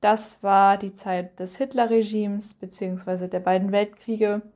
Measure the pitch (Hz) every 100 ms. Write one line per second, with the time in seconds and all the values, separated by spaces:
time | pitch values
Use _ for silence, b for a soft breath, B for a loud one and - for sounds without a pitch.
0 | 208 220 - - 196 196 196 196 196 196
1 | 202 180 180 - 185 - 269 269 226 226
2 | 208 214 208 202 208 - 185 - 185 185
3 | 185 180 180 180 185 185 196 202 208 -
4 | - 220 208 208 -